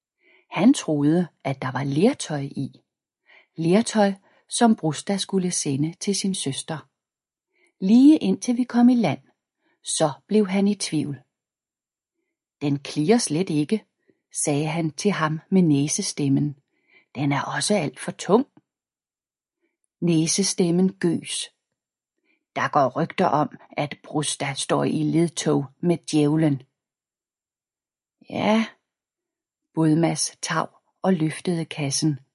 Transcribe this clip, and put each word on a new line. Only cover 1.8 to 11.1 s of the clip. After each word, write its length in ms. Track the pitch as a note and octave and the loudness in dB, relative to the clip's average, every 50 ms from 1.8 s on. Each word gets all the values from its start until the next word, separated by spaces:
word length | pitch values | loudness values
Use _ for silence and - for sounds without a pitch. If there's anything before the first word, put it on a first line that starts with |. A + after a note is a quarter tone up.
| C#3 | -4
lertøj 560 | C#3+ - D3+ F#3 B3 D4 - - - D#3+ C#3+ | -4 0 2 2 2 2 0 -6 -8 -6 -6
i. 400 | C#3 C#3 - - C#3 - - _ _ _ _ _ _ _ _ _ _ _ _ _ _ _ _ | -8 -8 -8 -8 -8 -8 -10 _ _ _ _ _ _ _ _ _ _ _ _ _ _ _ _
Lertøj, 560 | - E3 E3 F3+ G#3+ A#3 - - A3 G3+ G3 G3 - _ _ _ _ _ - | -4 0 2 2 2 2 2 2 2 2 2 0 -4 _ _ _ _ _ -10
som 280 | - - B3 A3+ A3 | 0 2 4 4 4
Brusta 400 | - - D#3 C#3+ - - - G3+ | 2 0 -4 -4 -4 -4 -4 -4
skulle 340 | F#3+ - - - F#3+ F3+ F3+ | -4 -4 -4 -2 -2 -2 -2
sende 420 | F3 - - D3+ C#3 C3+ D3 D#3+ | -4 -4 -4 -2 -2 -2 -2 -2
til 220 | E3+ - - G#3 G3 | -4 -4 -4 -4 -2
sin 200 | F#3+ - G3 F#3 | -2 -2 -4 -4
søster. 540 | - - C#3 C3 - - - D#3+ C#3 - _ _ _ _ _ _ _ _ _ _ _ _ _ _ _ _ _ _ _ | -4 -6 -6 -6 -6 -8 -10 -10 -12 -12 _ _ _ _ _ _ _ _ _ _ _ _ _ _ _ _ _ _ _
Lige 380 | F#3+ F#3+ A3 B3 C4+ D4 D#4 - | 2 4 6 8 8 8 8 6
indtil 380 | - F#3+ F#3+ F#3+ - - B3 | 4 0 -2 -2 -2 -2 -2
vi 80 | A#3 B3+ | -2 -2
kom 240 | - - A#3+ A#3+ B3 | 0 2 4 6 6
i 60 | B3+ | 6
land, 280 | A#3+ G#3+ D3+ B2+ - - _ _ _ _ _ _ _ _ _ _ _ | 4 2 0 -2 -4 -8 _ _ _ _ _ _ _ _ _ _ _
så 300 | - - - - D#3+ D3 C#3 - _ | -10 -6 -2 0 0 0 -2 -4 _
blev 200 | - G3 G#3+ G#3+ | 0 2 2 2
han 220 | F#3 F#3+ G3+ G3 G3+ | 2 2 2 2 0
i 60 | G3+ | 0
tvivl. 480 | - - - - D3+ C#3+ C#3+ | -2 -4 -4 -4 -4 -4 -4